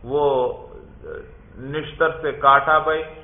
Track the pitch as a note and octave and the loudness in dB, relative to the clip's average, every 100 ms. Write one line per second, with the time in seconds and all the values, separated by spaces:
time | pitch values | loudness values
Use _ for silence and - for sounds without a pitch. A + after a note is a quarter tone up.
0 | A2+ C#3+ C#3+ C3 B2 - - - - - | -2 0 2 2 0 -4 -14 -20 -20 -18
1 | - - - - - - C3 D3 D3+ - | -16 -14 -16 -20 -20 -16 -8 -8 -8 -2
2 | D#3+ D#3+ D3+ - C#3 C#3 D#3 D#3 D#3 D#3 | -2 0 -6 2 6 6 6 2 2 -4
3 | D#3 - | -6 -14